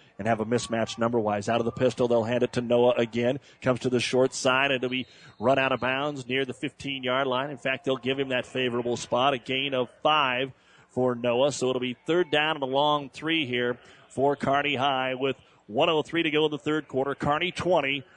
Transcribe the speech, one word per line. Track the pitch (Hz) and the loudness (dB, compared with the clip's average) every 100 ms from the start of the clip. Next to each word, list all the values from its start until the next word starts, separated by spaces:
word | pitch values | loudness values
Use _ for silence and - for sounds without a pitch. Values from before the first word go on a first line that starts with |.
| - - | -20 -8
and | 104 | -2
have | 110 | 0
a | |
mismatch | 110 117 - 113 113 - | 0 -2 0 -2 -2 0
number-wise. | 117 120 107 104 107 | 0 2 0 -2 0
Out | 117 | 0
of | 117 | 0
the | |
pistol, | - 127 - 123 | 0 0 2 2
they'll | 117 | 2
hand | 110 120 | 2 0
it | 123 | 0
to | - | -2
Noah | 120 120 123 120 | 2 4 4 4
again. | 117 117 120 139 - - | 0 0 -2 -2 -8 -6
Comes | 131 123 | -2 0
to | 131 | 0
the | 123 | 0
short | 120 127 131 | 2 2 2
side, | - 131 127 139 | 2 2 2 2
and | 131 | 0
it'll | 127 | -2
be | 127 127 - - - | -4 -6 -12 -20 -4
run | 113 135 | 2 2
out | 131 | 2
of | 127 | 0
bounds | 123 131 147 143 120 | -2 -2 -4 -6 -6
near | 131 | -4
the | 135 | -4
fifteen-yard | 117 147 - 135 139 127 127 135 | -6 -8 -8 -10 -6 -2 0 0
line. | 127 143 | 0 -4
In | 139 | -6
fact, | 139 131 | -6 -4
they'll | - 131 | -2 -2
give | 127 135 | -2 -2
him | 135 | -2
that | 127 120 | -2 -4
favorable | 131 127 120 120 117 | -2 -2 -2 -2 -4
spot, | - 120 135 | -2 2 2
a | 131 | 0
gain | - 131 139 | -4 -4 -2
of | 131 120 - | -2 -4 -2
five | 151 151 135 123 135 - _ - - | 0 2 2 0 -4 -8 _ -20 -10
for | - 127 | -2 0
Noah. | 120 123 120 143 | 0 0 2 2
So | 131 127 | 2 -2
it'll | 131 | 0
be | 127 120 - | -4 -6 -2
third | 170 170 | 0 2
down | 147 151 156 | 0 0 -2
and | |
a | 131 | -2
long | 135 147 147 139 | 2 2 0 -2
three | - 151 165 127 | -8 -2 -2 0
here | 123 123 123 - - - | -2 -2 -4 -10 -20 -12
for | - 139 | 0 0
Kearney | 143 - 139 143 131 | 0 0 0 0 0
High | 139 131 131 | 0 0 -2
with | 127 135 127 - _ - | -2 -2 -4 -10 _ -8
one | 107 170 | 0 2
oh | 156 | 2
three | 139 165 | 0 -2
to | 160 | 0
go | 147 156 | 2 0
in | |
the | 147 | -2
third | - 156 139 | -2 -2 -2
quarter. | 131 135 | -4 -2
Kearney | 135 147 147 180 | -2 -2 0 -2
twenty, | - 175 175 135 139 - | -4 2 2 2 -4 -8